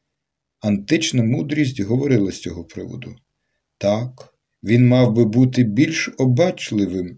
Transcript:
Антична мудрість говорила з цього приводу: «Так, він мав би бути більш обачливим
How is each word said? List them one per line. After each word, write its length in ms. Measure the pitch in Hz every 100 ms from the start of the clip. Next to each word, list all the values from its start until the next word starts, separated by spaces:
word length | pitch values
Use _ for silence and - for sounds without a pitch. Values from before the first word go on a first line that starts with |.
| _ _ _ _ _ _
Антична 640 | 107 101 101 165 - 127
мудрість 580 | 110 151 147 151 131 110
говорила 500 | 98 127 143 117 95
з 100 | -
цього 240 | 90 85 82
приводу: 500 | 95 87 87 - - _ _ _ _ _ -
«Так, 560 | 98 110 127 - - _ _ _
він 240 | 98 120 123
мав 260 | 127 120
би 120 | 113 110
бути 380 | 120 131 127
більш 460 | 113 107 160 160 - -
обачливим 1000 | 131 123 180 - - 104 92 92 90